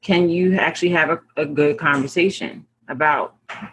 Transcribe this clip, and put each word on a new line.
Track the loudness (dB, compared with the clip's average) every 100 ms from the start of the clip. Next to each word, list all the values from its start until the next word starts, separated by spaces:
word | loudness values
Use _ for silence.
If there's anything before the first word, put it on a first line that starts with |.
can | 0 2 2
you | 2 2 2
actually | 0 0 0
have | 2 2
a, | -2 _ -6
a | -4
good | 2 2 2
conversation | 0 0 -2 0 0 0 -10 -12 -20 _ _
about | -2 0 0 -2 _ _ -16 -16